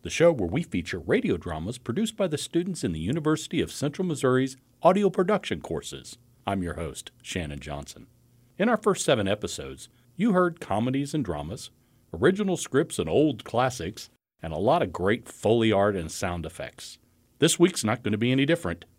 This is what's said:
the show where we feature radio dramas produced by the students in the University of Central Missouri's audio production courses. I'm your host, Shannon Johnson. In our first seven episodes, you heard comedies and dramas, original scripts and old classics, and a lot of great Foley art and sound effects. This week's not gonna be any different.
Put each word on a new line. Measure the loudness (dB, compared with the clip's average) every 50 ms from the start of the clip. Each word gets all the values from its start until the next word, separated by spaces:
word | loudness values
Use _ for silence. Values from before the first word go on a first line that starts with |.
the | _ -6
show | 0 4 6 6
where | 6 4 0
we | 0 0 -2 -4
feature | -2 -4 -4 -4 -4 -8 -8
radio | 0 0 0 2 2 0 -2
dramas | 0 -2 -6 -6 -6 -6 -6 -8
produced | -8 -6 -4 -2 -2 -2 -4 -2
by | -2 -2
the | -2 -2
students | -4 -6 -2 -2 -2 -2 -2 -6 -4 -2
in | -2 -2
the | -2
University | -2 -2 -2 0 0 0 0 0 -2 -4 -2 -2
of | -2 -2
Central | -2 -4 -4 -4 -2 -2 -4
Missouri's | -4 -2 2 2 4 4 4 2 0 -4 -10 _ _ _ _
audio | 4 4 6 6 4 2
production | 2 2 2 2 2 0 0 -4 -6 -6
courses. | -4 -6 -6 -6 -6 -8 -14 -14 -14 -16 -20 _ _ _ _ _ _
I'm | -4 -2 -2 -2
your | -4 -4
host, | -6 -6 -8 -8 -10 -16 -18 _ _
Shannon | _ -8 -6 -6 -6 -6 -8 -10
Johnson. | -10 -10 -10 -10 -10 -12 -16 -20 -20 _ _ _ _ _ _ _ _ _ _
In | -2 0 0
our | 0
first | 2 2 0 0 2 4
seven | 2 4 4 4
episodes, | 0 0 0 -2 -8 -8 -8 -10 -12 -12 -14 -18 -20 _ _ _ _ _
you | -2 0 2
heard | 4 4 4 2 0 -6
comedies | -4 -2 0 0 0 0 0 -2 -2 -2 -2
and | -4 -2
dramas, | -2 -4 -6 -6 -8 -10 -10 -12 -16 _ _ _ _ _ _ _ _ -4
original | 4 4 4 4 4 0 -2 -2
scripts | -2 -4 0 0 0 0 0 -2
and | -4 -2 2
old | 4 4 4 2 0 -4 -10
classics, | -4 0 0 0 0 0 -4 -6 -8 -8 -10 -16 -18 _ _ _ _ _ _
and | -8 -6 -4
a |
lot | 0 2 4 4 4
of | 2 0 -2
great | 0 2 2 2 0 -2
Foley | -14 -18 -2 0 0 2 4 4 4 4
art | 4 4 4 2
and | 0 -4 -6
sound | -6 -6 -4 -4 -4 -4 -6
effects. | -8 -10 -10 -12 -12 -12 -16 -18 -18 -18 _ _ _ _ _ _ _ _ _
This | 2 2 6 6
week's | 4 4 4 0 0
not | 0 -2 0 0
gonna | -2 0
be | 0 2 2
any | 4 2 4
different. | 2 2 0 0 -4 -6 -6 -10 _ _